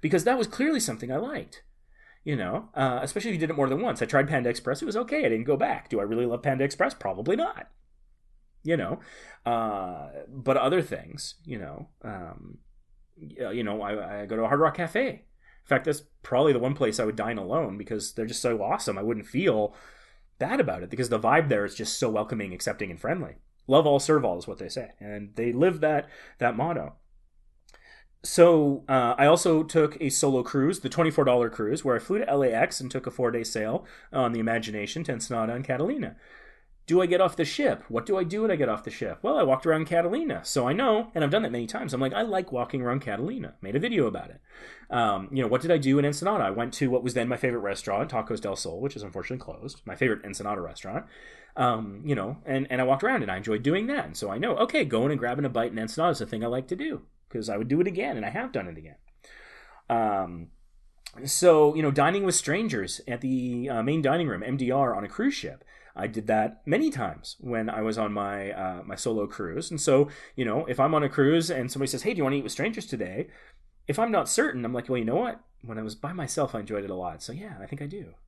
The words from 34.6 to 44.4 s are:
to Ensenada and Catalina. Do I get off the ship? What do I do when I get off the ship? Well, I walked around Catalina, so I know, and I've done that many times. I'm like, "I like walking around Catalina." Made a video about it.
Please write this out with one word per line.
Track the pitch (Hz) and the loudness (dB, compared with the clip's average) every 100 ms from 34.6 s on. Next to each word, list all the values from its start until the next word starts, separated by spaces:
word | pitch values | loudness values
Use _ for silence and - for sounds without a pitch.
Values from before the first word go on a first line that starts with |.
| 110 107 104 160 | -2 -6 -6 -6
to | 165 | -4
Ensenada | 120 - 117 110 | -4 -4 -2 -2
and | 120 131 | -4 -4
Catalina. | 127 208 285 190 - - - - - _ - - | -2 0 -2 -6 -10 -20 -20 -20 -20 _ -20 2
Do | 170 | 4
I | 180 | 6
get | 180 | 4
off | 185 - | 4 2
the | 151 | -2
ship? | - 285 - - | 2 2 0 -2
What | - 226 | -6 0
do | 190 | 0
I | |
do | 175 202 | 0 0
when | 220 | 0
I | 175 | 2
get | 127 | 2
off | 104 | 0
the | - | -6
ship? | - 107 82 | -8 -8 -4
Well, | 202 294 | 0 2
I | |
walked | 160 131 165 | 4 4 4
around | 156 156 | 0 2
Catalina, | 170 170 233 320 90 | 2 2 0 -2 -4
so | - - 123 | -2 0 0
I | |
know, | 170 262 214 233 | 2 4 2 0
and | 170 | 0
I've | 147 | 2
done | 190 | 2
that | 208 | 0
many | 120 113 | -4 -4
times. | - 247 | -6 -4
I'm | 127 | -2
like, | 131 202 | 0 0
"I | |
like | 226 190 180 | 0 0 -2
walking | 123 117 139 | -4 -4 -2
around | 123 131 | -2 -2
Catalina." | 123 104 147 254 - - | -2 -4 -4 -6 -10 -12
Made | 95 120 | -4 -2
a | |
video | 220 226 120 | 0 2 2
about | 92 - | 0 -12
it. | - | -16